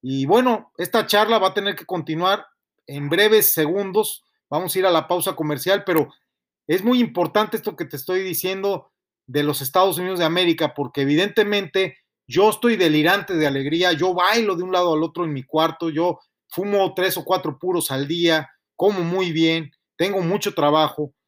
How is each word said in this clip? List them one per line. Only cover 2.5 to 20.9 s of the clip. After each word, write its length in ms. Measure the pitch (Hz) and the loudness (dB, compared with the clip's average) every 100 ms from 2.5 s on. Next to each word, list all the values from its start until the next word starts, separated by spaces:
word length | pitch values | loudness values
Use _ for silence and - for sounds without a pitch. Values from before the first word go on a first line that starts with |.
| _ _ _ - | _ _ _ -14
en 220 | 143 143 | -10 -2
breves 440 | 175 214 214 - | 2 4 6 4
segundos. 720 | - 151 185 196 190 214 - _ _ _ | 2 0 0 0 -2 -2 -6 _ _ _
Vamos 260 | 147 180 | -4 -2
a 40 | 190 | 0
ir 80 | 185 | 2
a 40 | |
la 180 | 165 151 | 2 2
pausa 260 | 180 180 | -2 -2
comercial, 480 | - 151 147 175 202 | -4 -4 -4 0 0
pero 240 | 196 160 143 _ _ _ _ _ - | 2 0 0 _ _ _ _ _ -4
es 160 | 175 | 0
muy 160 | 208 247 | 2 2
importante 560 | 233 156 175 214 208 220 | 0 0 0 0 0 -2
esto 180 | - | -8
que 120 | - 165 | -8 -10
te 100 | 139 | -10
estoy 260 | - 185 | -4 -4
diciendo 680 | 190 170 185 190 202 185 - _ _ _ _ | -4 -6 -6 -4 -4 -4 -8 _ _ _ _
de 160 | 135 | -2
los 180 | 147 143 | -2 -2
Estados 380 | 135 185 190 170 | -2 2 2 2
Unidos 220 | 180 185 | -4 -2
de 40 | |
América, 500 | 165 170 180 160 156 | 0 2 0 0 -2
porque 280 | - 139 - | -4 -6 -2
evidentemente 960 | 139 151 202 - 202 208 185 190 185 - _ _ _ | 0 2 0 0 0 0 -2 -2 -2 -6 _ _ _
yo 220 | - 214 | 2 2
estoy 260 | 214 240 220 | 4 0 4
delirante 580 | 175 151 156 196 - | 4 4 2 0 0
de 120 | 175 147 | 0 0
alegría, 460 | 139 135 165 180 | 0 -2 0 2
yo 220 | 160 185 | 2 0
bailo 400 | 180 180 226 214 | 2 2 2 0
de 80 | 180 | -2
un 100 | 180 | -2
lado 220 | 185 175 | 0 2
al 80 | 156 | 0
otro 220 | 165 170 | -2 -4
en 80 | 170 | -6
mi 100 | 143 | -6
cuarto, 480 | 131 156 160 156 170 | -4 0 0 -2 -6
yo 300 | 151 175 156 _ _ _ | -2 -2 -2 _ _ _
fumo 460 | - 202 202 190 | -8 -2 0 0
tres 220 | 190 180 175 | 0 -2 -2
o 80 | |
cuatro 340 | 147 185 175 135 | -2 -2 -2 -6
puros 320 | 175 175 151 | -4 -4 -2
al 160 | 135 139 | -4 -4
día, 440 | 170 170 156 151 _ _ _ | 0 2 2 -2 _ _ _
como 240 | 196 196 | 0 0
muy 320 | 170 180 185 | -2 -2 -2
bien, 400 | 160 160 165 151 _ _ _ | 0 2 0 -4 _ _ _
tengo 240 | 180 202 | -2 -2
mucho 340 | 170 202 202 | -2 -2 -4
trabajo 600 | 165 147 156 156 | 0 2 4 2